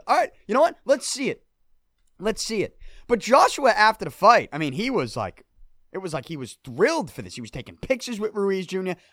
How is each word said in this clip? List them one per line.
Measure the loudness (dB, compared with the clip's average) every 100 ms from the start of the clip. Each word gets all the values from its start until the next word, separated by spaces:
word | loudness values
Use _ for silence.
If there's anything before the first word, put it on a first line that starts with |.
| 0
All | 0
right, | 0 -6 -2
you |
know | 2
what? | 2 0 0
Let's | 0 0
see | -4 -4
it. | -6 _ _ _ _ _ _ _ _
Let's | -6 -4
see | -6 -4
it. | -4 _ -20 -20 -2
But | -2
Joshua, | 4 6 6 4 2
after | 6 4 2 -8
the |
fight, | 2 6 6 2
I | -4
mean, | -4
he | -4 -2
was | -2 -4 -4
like, | -6 -8 _ _ -20 _ _
it | -10
was | -8
like | -8 -8
he | -10
was | -12 -14
thrilled | -14 0 2 2 -4
for | -10
this. | -14 -14
He |
was | -12
taking | -12 -14 -16
pictures | -4 -4 -4 -6
with | -6
Ruiz | -2 -2 -2 -4
Junior. | -6 -6 -8 _